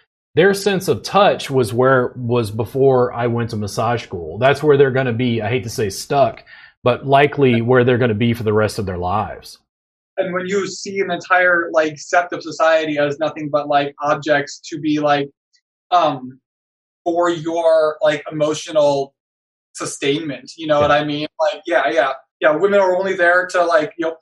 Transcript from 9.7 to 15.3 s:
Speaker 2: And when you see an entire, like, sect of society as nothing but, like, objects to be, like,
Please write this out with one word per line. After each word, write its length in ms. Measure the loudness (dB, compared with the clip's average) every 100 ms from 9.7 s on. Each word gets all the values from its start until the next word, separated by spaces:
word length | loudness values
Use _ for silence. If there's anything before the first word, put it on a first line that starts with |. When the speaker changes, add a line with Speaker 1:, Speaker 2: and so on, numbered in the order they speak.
| _ _ _ _ -8
Speaker 2:
And 160 | -6
when 140 | -6 -4
you 220 | -4 -4
see 320 | -8 -8 -6
an 100 | -4
entire, 580 | -4 -2 0 2 0 0
like, 260 | 0 -2 -4
sect 340 | -2 0 0
of 120 | -6
society 520 | -10 -2 2 2 0 -2
as 220 | -2 -2
nothing 300 | -6 -6 -4
but, 160 | -4 0
like, 260 | -2 -2 -4
objects 580 | -4 -2 0 -2 -2 -12 -14
to 120 | -8
be, 220 | -2 0
like, 280 | 2 0 -2